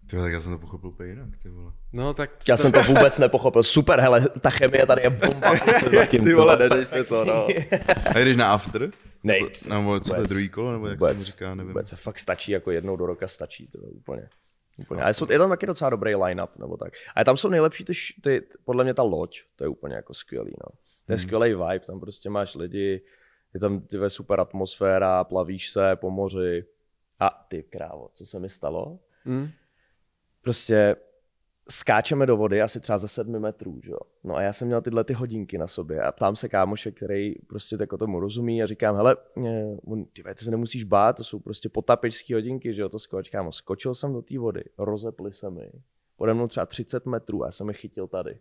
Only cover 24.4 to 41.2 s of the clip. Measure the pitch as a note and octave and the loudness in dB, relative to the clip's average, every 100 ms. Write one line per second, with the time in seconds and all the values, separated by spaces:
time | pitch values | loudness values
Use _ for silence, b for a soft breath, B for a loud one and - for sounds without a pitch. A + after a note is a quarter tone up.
24.4 | F2+ F#2+ F#2+ - G2 F#2+ F#2+ F#2 F2+ F#2 | 0 -4 -8 -2 0 2 2 0 0 -2
25.4 | F2 F#2+ - G#2 F#2+ F#2 F#2+ F#2+ G2 F#2+ | -4 -6 -6 0 2 0 -4 -4 -4 -2
26.4 | F2+ E2+ - _ _ _ _ _ G2 - | -2 -4 -8 _ _ _ _ _ -2 -2
27.4 | _ E2 - - E2 D2 A#1+ _ G#2+ G2 | _ -14 -14 -14 -14 -14 -20 _ -16 -12
28.4 | F#2 - C#2+ E2+ G#2 F3+ _ _ B2+ B2+ | -14 -10 -8 -6 -8 -12 _ _ -8 -6
29.4 | D3 D#3 _ _ _ _ _ _ _ _ | -6 -14 _ _ _ _ _ _ _ _
30.4 | - A#2 - G#2+ G#2 - _ _ _ _ | -6 -6 2 4 6 2 _ _ _ _
31.4 | _ _ - - - A2 - C#3+ C3+ A2 | _ _ -14 -6 2 2 2 0 2 4
32.4 | G#2+ G2 A2 A#2 - G#2 G#2 - A2 A2+ | 4 2 0 -2 -4 -4 -4 -8 -6 -4
33.4 | G#2+ - G2 D2 - - - _ E2+ D2+ | -6 -8 -14 -14 -14 -14 -14 _ -6 -2
34.4 | G2 G#2 A#2+ A#2 A#2+ A2+ A2+ A#2+ B2+ A2 | -2 -2 -2 -2 0 -2 -2 -4 -4 -8
35.4 | F#2 F#2+ D#2+ - D#2+ D#2 B1 - G2+ G#2+ | -8 -8 -8 -8 -8 -4 -4 0 -2 -2
36.4 | A#2 G2 F#2+ G#2+ A2 - G2 G2+ G2+ - | -4 0 0 -2 -10 -10 -6 -4 -4 -8
37.4 | _ G#2+ - G#2+ G#2 F#2+ A2 F2+ G2 A2 | _ -14 -10 -8 -6 -4 -4 -4 -6 -4
38.4 | A#2+ A#2 G#2+ G#2+ A2 G2+ A#2 B2+ _ - | -4 -2 -2 0 0 4 4 2 _ -8
39.4 | A#2+ A2+ G#2+ G#2 - A2 - - F#2+ G2 | -6 -4 -6 -10 -10 -10 -10 -16 -16 -12
40.4 | G#2+ A2+ A#2 B2+ G#2+ G2+ A2 B2 | -4 -4 -4 -6 2 4 4 2